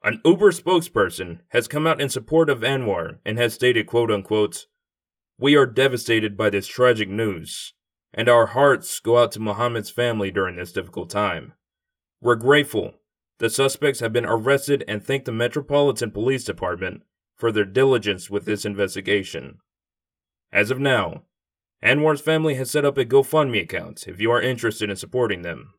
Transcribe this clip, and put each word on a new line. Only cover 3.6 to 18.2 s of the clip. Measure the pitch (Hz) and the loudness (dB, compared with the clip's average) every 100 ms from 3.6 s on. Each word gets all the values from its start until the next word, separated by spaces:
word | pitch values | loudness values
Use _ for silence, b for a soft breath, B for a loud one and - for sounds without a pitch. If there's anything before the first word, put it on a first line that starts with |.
| 123 117 104 | 2 2 0
quote | 117 117 | 0 2
unquote, | 104 95 107 104 - - _ _ _ _ _ _ _ | -2 0 0 0 -4 -18 _ _ _ _ _ _ _
"We | 135 147 | 4 4
are | 127 | 4
devastated | 113 135 123 120 113 107 101 | 2 0 0 0 0 0 -2
by | 107 | 0
this | 98 - | 0 -4
tragic | - 127 113 101 | 2 2 2 -2
news, | 104 110 87 78 - - _ _ _ _ | -2 -4 -4 -12 -14 -16 _ _ _ _
and | - 117 | -2 4
our | 117 113 | 6 4
hearts | 127 143 127 - - | 4 4 4 -2 -6
go | 113 120 | 2 4
out | 117 | 4
to | 107 | 0
Muhammad's | 110 104 120 117 101 | -6 -2 -2 -2 -6
family | - 120 113 98 | -2 -2 0 -2
during | 92 92 87 | -2 -4 -6
this | 87 | -8
difficult | - 90 - 85 | -8 -8 -12 -6
time. | 101 104 82 - _ _ _ _ _ _ _ | -2 -2 -4 -12 _ _ _ _ _ _ _
We're | 117 113 | 0 2
grateful | 120 147 139 107 - _ _ _ _ _ | 6 4 4 -4 -6 _ _ _ _ _
the | 113 | -4
suspects | - 135 - 147 131 | 0 0 0 -2 -2
have | 117 | -2
been | 117 113 | -2 0
arrested | 113 117 143 - 139 - | 0 2 0 2 -2 -2
and | 107 | -6
thank | - 135 135 | -4 -4 -4
the | |
Metropolitan | 113 120 147 135 143 143 123 113 | -4 -2 -4 -2 2 2 0 -6
Police | 101 120 135 | -2 -2 -2
Department | 110 92 92 87 92 95 _ _ _ _ | -6 -8 -8 -6 -8 -10 _ _ _ _
for | 117 | -2
their | 107 98 | 0 0
diligence | 104 135 123 104 92 | 2 4 2 0 -6